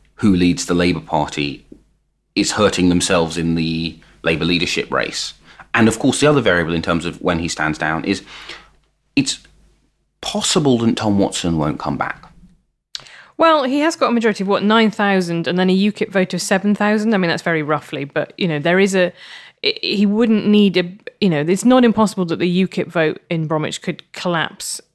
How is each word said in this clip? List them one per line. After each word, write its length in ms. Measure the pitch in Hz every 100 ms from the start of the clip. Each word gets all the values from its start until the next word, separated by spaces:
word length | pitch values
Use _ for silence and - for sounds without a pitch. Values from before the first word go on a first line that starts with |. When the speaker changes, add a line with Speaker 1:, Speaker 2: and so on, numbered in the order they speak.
| _ -
Speaker 1:
who 200 | 107 90
leads 300 | 90 82 -
the 80 |
Labour 260 | 87 87 80
Party 680 | - 80 73 - 71 - - - _ _ _ _ _
is 200 | - 101
hurting 360 | - 101 - 90
themselves 480 | 87 - 90 82 82
in 160 | 82
the 440 | 82 82 82 82 - - _
Labour 220 | 80 80 82
leadership 460 | 87 85 - -
race. 440 | 65 - - - - - - -
And 140 | 117 110
of 120 | -
course, 200 | 135 -
the 80 | 143
other 140 | 147
variable 320 | 110 87 80
in 80 | 85
terms 240 | 85 85 85
of 160 | 80
when 180 | 87 85
he 80 | 85
stands 300 | - 78 76
down 260 | 78 80
is 200 | - 95 - - - - - _ _ _ _ -
it's 240 | - - _ _ _ _ _ _ _ -
possible 580 | - 208 208 185 143 120
that 180 | 113 -
Tom 220 | 110 101
Watson 400 | 95 - 87 80
won't 200 | 76 65
come 180 | 76 71
back. 260 | - - - - - _ _ _ _ - - - - -
Speaker 2:
Well, 260 | 330 311
he 160 | 254 285
has 180 | 311 311
got 120 | 240
a 20 |
majority 320 | 233 226 202 190
of, 20 |
what, 160 | 202
nine 280 | 202 220 220
thousand 540 | - 202 190 170 170 165
and 140 | 180
then 100 | 185
a 80 | 190
ukip 320 | 208 - -
vote 240 | 196 185
of 80 | 175
seven 320 | - 190 202
thousand. 400 | 202 208 214 214
I 40 | 202
mean, 120 | 170
that's 140 | -
very 200 | 175 165
roughly, 420 | 147 147 - 143 139
but, 280 | 156 147 -
you 100 | 170
know, 120 | 151
there 200 | 165 185
is 160 | 190 190
a, 160 | 180 - - - - _
he 440 | - - - 202 202
wouldn't 420 | 208 233 214 208
need 300 | 208 202 180
a, 200 | 175 196 - -
you 100 | 202
know, 120 | 151
it's 240 | 156 190 240
not 180 | 254
impossible 400 | 240 214 208 - 170
that 140 | 156
the 260 | 175 180 185
ukip 220 | - 165
vote 340 | 170 156 - -
in 160 | 165 156
Bromwich 360 | 156 151 -
could 280 | - 156 -
collapse 680 | - 180 165 151 - - - -